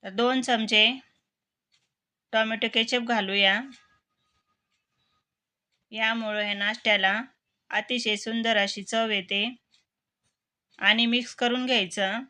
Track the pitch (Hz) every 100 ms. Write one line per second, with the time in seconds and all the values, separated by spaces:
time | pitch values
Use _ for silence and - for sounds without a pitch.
0 | 196 190 240 262 247 233 214 214 220 262
1 | _ _ _ _ _ _ _ _ _ _
2 | _ _ _ 220 220 220 226 226 226 247
3 | 233 233 190 202 196 202 269 247 _ _
4 | _ _ _ _ _ _ _ _ _ _
5 | _ _ _ _ _ _ _ _ _ 220
6 | 220 233 220 208 208 202 202 226 233 202
7 | 190 208 262 _ _ _ _ 202 208 247
8 | 226 208 220 226 226 214 202 208 190 226
9 | 226 202 185 202 220 247 _ _ _ _
10 | _ _ _ _ _ _ _ - 196 220
11 | 233 240 240 - 240 247 254 240 185 185
12 | 190 220